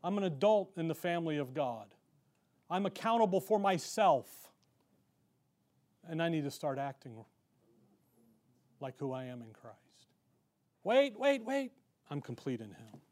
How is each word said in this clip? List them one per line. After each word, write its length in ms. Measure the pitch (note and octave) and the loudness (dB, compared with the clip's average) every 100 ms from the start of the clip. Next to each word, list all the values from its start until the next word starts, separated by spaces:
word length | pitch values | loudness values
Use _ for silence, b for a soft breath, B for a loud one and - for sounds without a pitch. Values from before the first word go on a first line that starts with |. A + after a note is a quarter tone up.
I'm 140 | F3 G3+ | -2 -2
an 60 | |
adult 520 | F#3 C#3+ G3+ G#3+ F#3 - | -2 2 4 4 2 -4
in 120 | E3 | -4
the 60 | |
family 440 | D#3 F3 E3+ E3 D3+ | -2 -2 -2 -2 -2
of 160 | C3 | -4
God. 400 | C3+ C3+ A2+ G#2 _ _ _ _ _ _ _ _ | -4 -4 -4 -12 _ _ _ _ _ _ _ _
I'm 160 | F3+ | -2
accountable 560 | G3 - A3+ A#3 G#3+ F#3 | -2 -2 0 4 4 2
for 180 | - G#3+ | 2 2
myself, 920 | G3 F#3 - - G3 C#3 - - - _ _ _ _ _ _ _ _ _ _ _ _ _ _ _ E3+ | 4 0 -2 4 6 6 2 -18 -20 _ _ _ _ _ _ _ _ _ _ _ _ _ _ _ -10
and 140 | D#3+ | -2
I 80 | E3 | 0
need 160 | D#3+ | 0
to 60 | C#3+ | -2
start 280 | - D3+ C3+ | -4 -4 -4
acting 460 | C#3 C3 C3+ A2+ A2 _ _ _ _ _ _ _ _ _ _ _ _ _ _ _ | -6 -8 -16 -16 -18 _ _ _ _ _ _ _ _ _ _ _ _ _ _ _
like 180 | C#3 - | -12 -8
who 140 | C#3 | -6
I 120 | C3 | -6
am 160 | B2+ B2 | -8 -12
in 120 | A2+ | -14
Christ." 260 | G#2+ A#2+ G2+ _ _ _ _ _ _ _ _ _ _ | -18 -20 -20 _ _ _ _ _ _ _ _ _ _
Wait, 320 | F#3+ B3 C#4+ G#3 | 4 4 4 2
wait, 280 | C#4 C#4 | 2 2
wait. 280 | A3 C#4 C4 _ _ _ _ | 0 -4 -4 _ _ _ _
I'm 100 | C#3+ | -10
complete 400 | - A#2+ - A#2+ | -8 -8 -6 -6
in 120 | A2 | -8
him. 280 | F#2+ A2 - _ | -16 -20 -20 _